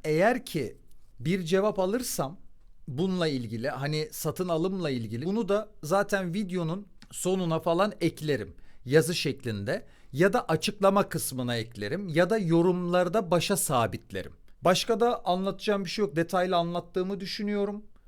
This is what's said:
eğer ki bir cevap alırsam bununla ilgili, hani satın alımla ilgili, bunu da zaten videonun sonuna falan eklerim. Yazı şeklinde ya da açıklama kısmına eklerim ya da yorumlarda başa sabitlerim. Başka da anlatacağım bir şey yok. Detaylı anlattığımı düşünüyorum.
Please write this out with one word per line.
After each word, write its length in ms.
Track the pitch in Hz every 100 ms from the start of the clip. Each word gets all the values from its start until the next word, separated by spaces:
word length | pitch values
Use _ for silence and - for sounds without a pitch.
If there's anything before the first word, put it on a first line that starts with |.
eğer 420 | 156 156 214 254 -
ki 300 | 156 101 - - - - -
bir 220 | 135 190
cevap 360 | 165 190 208 196
alırsam 640 | 185 247 247 - 139 190 - - - - -
bununla 400 | 131 190 180 160
ilgili, 420 | 131 117 113 135
hani 380 | 127 143 151 156
satın 360 | - 156 147 180
alımla 420 | 160 185 190 151
ilgili, 360 | 123 110 117 165
bunu 220 | 220 190
da 200 | 208 214 -
zaten 520 | 151 196 202 196 180
videonun 520 | 196 185 180 160 190 202 - -
sonuna 500 | - 220 190 170 160
falan 320 | 170 170 202 -
eklerim. 540 | 165 165 151 127 95 - - -
Yazı 300 | 123 139 170
şeklinde 720 | 165 147 - 117 104 104 196 - - -
ya 200 | 131 190
da 160 | 240 -
açıklama 600 | 160 - - 196 196 190
kısmına 480 | 117 - 127 120 117
eklerim 520 | 107 98 104 175 190
ya 220 | 151 180
da 80 | 226
yorumlarda 920 | 170 165 180 180 175 180 180 220 170
başa 260 | 175 180 196
sabitlerim. 760 | - 127 110 - - 95 - - - -
Başka 380 | 170 185 - 220
da 240 | 240 240 180
anlatacağım 580 | 180 196 190 214 202
bir 60 | 185
şey 140 | 214
yok. 120 | 202 156
Detaylı 400 | 170 185 180 175
anlattığımı 640 | 170 175 170 185 185 196
düşünüyorum. 600 | 196 - 208 202 202 214 - -